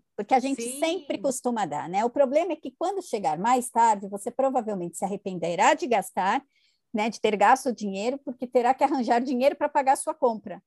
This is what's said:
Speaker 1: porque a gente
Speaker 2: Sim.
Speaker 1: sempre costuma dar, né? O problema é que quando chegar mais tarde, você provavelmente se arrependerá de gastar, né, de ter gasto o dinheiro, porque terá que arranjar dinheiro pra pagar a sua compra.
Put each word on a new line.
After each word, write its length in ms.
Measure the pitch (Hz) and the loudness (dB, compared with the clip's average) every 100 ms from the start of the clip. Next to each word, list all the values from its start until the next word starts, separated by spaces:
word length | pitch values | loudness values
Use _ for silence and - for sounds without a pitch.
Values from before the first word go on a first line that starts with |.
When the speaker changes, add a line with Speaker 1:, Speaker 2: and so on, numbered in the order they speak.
| _ - | _ -12
Speaker 1:
porque 200 | 208 262 | 0 2
a 40 | |
gente 220 | 269 262 | 2 -4
Speaker 2:
Sim. 180 | 233 277 | -6 -2
Speaker 1:
sempre 380 | 320 359 294 302 | -2 -2 -6 -4
costuma 480 | 269 254 247 226 180 | -4 -4 -4 -2 -4
dar, 240 | 143 143 | -4 -4
né? 160 | 190 240 | -2 0
O 40 | |
problema 420 | 285 269 294 349 | 2 2 2 0
é 20 | 302 | -4
que 140 | 269 - | -8 -6
quando 240 | 349 392 | -4 -4
chegar 380 | - - 170 156 | -6 -4 -2 -2
mais 300 | 226 254 240 | 0 0 0
tarde, 360 | 226 226 208 196 | 2 4 2 -4
você 220 | 202 240 | -10 -6
provavelmente 680 | 247 269 262 214 196 175 - | 0 0 0 -2 -6 -8 -6
se 60 | |
arrependerá 720 | 185 196 196 180 165 180 247 | -6 -6 -6 -6 -4 2 4
de 140 | 311 320 | 4 2
gastar, 580 | 214 - - 190 254 - _ _ _ _ | 0 0 -2 0 -2 -4 _ _ _ _
né, 160 | 208 220 | -4 -2
de 100 | - | 0
ter 160 | 220 202 | 0 4
gasto 300 | 208 262 269 | 6 6 2
o 60 | 214 | -4
dinheiro, 440 | 202 196 226 277 | -6 -4 -4 -6
porque 260 | - 247 247 | -10 -10 -2
terá 280 | 254 240 262 | 2 2 2
que 80 | |
arranjar 360 | 269 285 220 240 | 0 0 2 0
dinheiro 340 | 269 247 277 285 | 0 2 2 2
pra 120 | 294 | 0
pagar 240 | 294 262 | 2 2
a 20 | 285 | 2
sua 180 | 311 | 0
compra. 480 | 311 247 220 196 175 | 0 0 -2 -10 -16